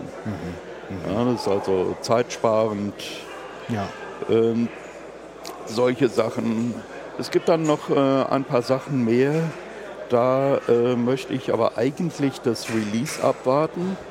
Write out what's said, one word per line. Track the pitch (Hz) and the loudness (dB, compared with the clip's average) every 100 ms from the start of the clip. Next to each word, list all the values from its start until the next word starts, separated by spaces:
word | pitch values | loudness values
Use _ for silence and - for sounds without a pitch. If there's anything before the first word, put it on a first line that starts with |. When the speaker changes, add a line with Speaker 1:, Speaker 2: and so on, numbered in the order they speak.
| 82 - 110 | -8 -8 -8
Speaker 1:
Mhm. | 87 85 87 - - - 92 | -6 -8 -8 -12 -14 -10 -8
Mhm. | 82 | -2
Speaker 2:
Ja, | 104 123 | 0 2
das | 110 | 0
ist | 104 | 0
also | 98 95 92 90 92 | 0 2 2 2 -2
zeitsparend. | - 117 120 - 117 110 110 104 101 - - - - - - - - | 2 2 2 0 2 4 2 0 -4 -6 -10 -12 -12 -14 -14 -12 -6
Speaker 1:
Ja. | 110 98 - - - - | -4 -4 -8 -12 -8 2
Speaker 2:
Ähm, | 113 117 113 117 - - - - - - - - - - | 4 4 2 0 -4 -14 -16 -16 -16 -16 -16 -14 -12 -6
solche | 110 123 127 127 | 0 2 4 2
Sachen. | 113 113 117 113 113 120 107 - - - - | 4 0 0 0 0 0 -4 -10 -12 -10 -8
Es | - | -2
gibt | 175 - | 0 4
dann | 165 | 4
noch, | 156 147 - | 4 2 2
äh, | 143 135 135 - | 4 6 4 4
ein | 139 | 2
paar | 135 127 | 2 0
Sachen | 120 131 - 135 113 | 2 0 2 2 4
mehr. | 120 139 156 165 - - - - - - | 6 4 2 0 -4 -12 -14 -12 -12 -4
Da, | 120 127 131 139 139 - | 0 2 4 2 2 4
äh, | 120 123 120 | 4 4 2
möchte | 120 131 - | 2 0 -2
ich | 131 - | -4 0
aber | 113 110 - | 2 2 2
eigentlich | 127 147 170 - 139 - | -2 0 -4 0 -2 0
das | 127 113 - | -2 -2 -2
Release | 113 107 110 151 - | -2 0 -2 -2 0
abwarten. | 131 - 127 139 160 180 185 190 - | 0 0 2 2 2 -2 -4 -4 -10